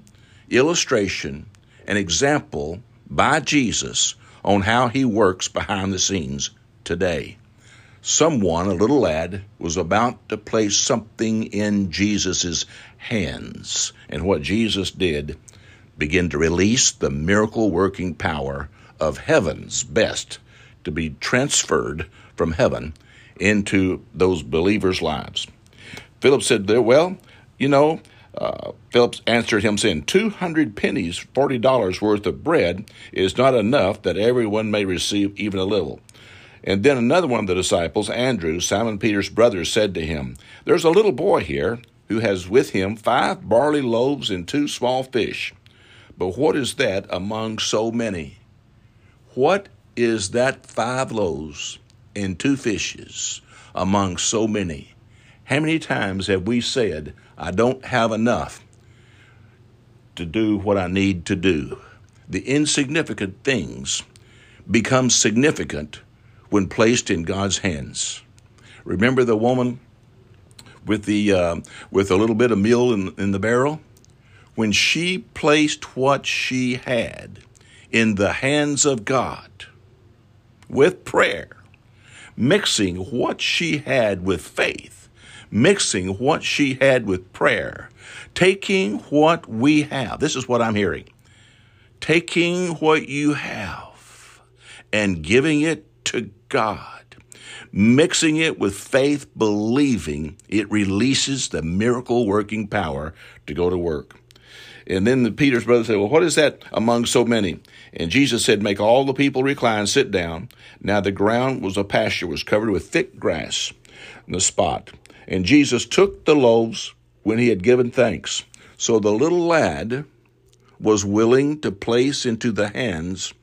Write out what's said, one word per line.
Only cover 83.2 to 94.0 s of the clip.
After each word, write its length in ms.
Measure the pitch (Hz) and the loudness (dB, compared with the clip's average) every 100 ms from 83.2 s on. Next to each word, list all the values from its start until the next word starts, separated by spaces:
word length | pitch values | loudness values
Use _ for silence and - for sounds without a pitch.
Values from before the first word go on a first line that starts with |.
| 330 - | -4 -2
she 360 | - - 170 151 | -4 -2 -2 -4
had 480 | 123 135 110 92 92 | -2 0 2 0 -2
with 160 | 87 | -2
faith, 640 | - - - - - - - _ - - - | -4 -2 -2 -2 -14 -20 -20 _ -20 -20 -6
mixing 580 | 101 151 202 - 101 92 95 | 2 4 4 0 -2 -4 -2
what 260 | 127 165 | -2 -2
she 320 | - - 143 127 | -2 -2 -2 2
had 300 | 135 131 101 | 4 4 2
with 260 | 92 - | -4 -6
prayer, 560 | - 160 107 69 - - - - - - | -2 0 0 -4 -10 -18 -20 -20 -20 -12
taking 640 | - 180 196 - 190 190 247 - | 2 2 2 0 0 0 -4 -2
what 380 | 147 156 165 - | 4 4 4 -2
we 360 | 110 139 151 | 0 2 2
have. 360 | 147 143 113 - | 0 -6 -6 -4
This 160 | 147 131 | -4 -4
is 120 | 123 | -2
what 140 | 120 | 0
I'm 140 | 113 104 | 0 0
hearing. 300 | 95 73 - _ _ _ _ _ _ _ _ _ | -2 -4 -10 _ _ _ _ _ _ _ _ _
Taking 720 | - 165 170 175 175 175 180 160 | 0 0 2 0 0 0 -4 0
what 320 | 156 156 - | 2 2 2
you 240 | 139 147 | -2 0
have 1080 | 139 - 113 98 95 - - | -2 -6 -10 -10 -12 -16 -20